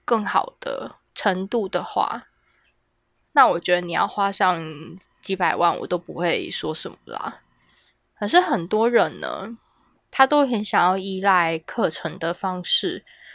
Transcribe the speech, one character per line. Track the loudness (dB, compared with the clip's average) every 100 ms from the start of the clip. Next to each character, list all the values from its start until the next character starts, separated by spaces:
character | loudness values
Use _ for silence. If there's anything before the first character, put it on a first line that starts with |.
| -2
更 | -2
好 | 0 -2 -2 -6
的 | -8 -6 -8 -14 _
程 | -4 0 0 0
度 | -2 -2
的 | -4
话， | -2 -2 -2 -2 -12 _ _ _ _ _ _ _ _ _ _
那 | 4 4
我 | 4
觉 | 2
得 | 0
你 | 0
要 | -2 -2
花 | 0 -2
上 | 2 0 0 -4 -12 -14 -18 -20 _
几 | -8 -2
百 | 0 2
万， | 2 0
我 | -2
都 | -4
不 | -4
会 | -4 -2 -2 -4
说 | -6 -6 -8
什 | -10
么 | -14 -12
啦。 | -10 -10 -12 _ _ _ _ _ _ _ _
可 | 2
是 | 4
很 | 4 0 0
多 | 2 4
人 | 4 2 0
呢， | -8 -6 -8 -12 _ _ _ _ _
他 | 2 4
都 | 6 4
很 | 0
想 | 0 2
要 | 4 2
依 | -2 -2
赖 | 2 4 2 -2
课 | -4 -2 -2
程 | -2 -8 -4
的 | -4
方 | -4 -4 -4
式 | -2 -2 -2 -4 -10 -20 -20